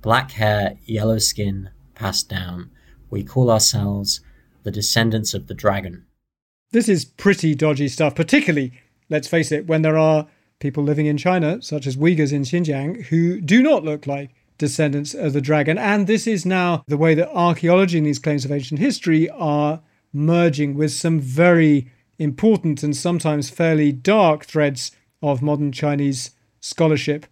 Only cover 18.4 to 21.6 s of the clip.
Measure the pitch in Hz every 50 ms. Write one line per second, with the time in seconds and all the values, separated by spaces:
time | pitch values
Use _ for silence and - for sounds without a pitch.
18.4 | 127 131 147 143 131 127 156 143 190 285 214 - - 175 160 156 160 - - 277
19.4 | 180 151 147 147 147 147 156 160 _ _ _ _ _ _ - 143 147 156 170 170
20.4 | 170 170 143 139 147 143 139 143 156 151 - - - 170 165 156 135 127 127 147
21.4 | 170 180 175 165